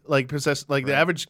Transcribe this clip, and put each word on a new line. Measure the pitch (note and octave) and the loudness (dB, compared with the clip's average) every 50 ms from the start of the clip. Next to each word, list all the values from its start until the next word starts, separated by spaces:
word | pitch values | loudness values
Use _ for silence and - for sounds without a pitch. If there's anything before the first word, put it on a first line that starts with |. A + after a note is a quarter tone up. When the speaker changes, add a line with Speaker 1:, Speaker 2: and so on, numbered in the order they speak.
| _ | _
Speaker 1:
Like, | - D3+ C#3 C3 B2+ | 0 0 0 0 0
possess-, | C#3+ C#3+ C3+ D3+ C#3+ C3+ - - | -4 -2 0 0 -2 -2 -2 -2
like, | C#3+ C#3 B2+ | -2 -2 0
the | C3+ C#3 | 0 2
Speaker 2:
Right. | C#3 | 2
Speaker 1:
average | D#3+ F3 F3 E3 - - | 2 2 0 -2 -6 -12